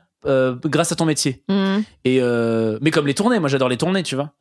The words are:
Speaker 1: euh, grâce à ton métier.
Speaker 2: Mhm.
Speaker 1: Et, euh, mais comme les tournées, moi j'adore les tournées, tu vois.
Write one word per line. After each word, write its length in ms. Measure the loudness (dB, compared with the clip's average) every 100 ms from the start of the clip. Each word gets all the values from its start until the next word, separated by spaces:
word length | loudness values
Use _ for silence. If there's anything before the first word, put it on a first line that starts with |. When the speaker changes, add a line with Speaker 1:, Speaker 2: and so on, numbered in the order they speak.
| _ _ -2
Speaker 1:
euh, 280 | 0 0 -2
grâce 280 | -2 0 0
à 40 | 0
ton 80 |
métier. 400 | 0 0 -2 -4 -4
Speaker 2:
Mhm. 340 | -2 0 -2 -4 _
Speaker 1:
Et, 140 | 0 2
euh, 580 | 2 0 0 0 0 0
mais 80 | 0
comme 160 | 0 0
les 80 |
tournées, 240 | 0 0 2
moi 80 | 0
j'adore 200 | 0 0
les 80 | 0
tournées, 260 | 0 -2
tu 120 | -2
vois. 180 | -6 -6 _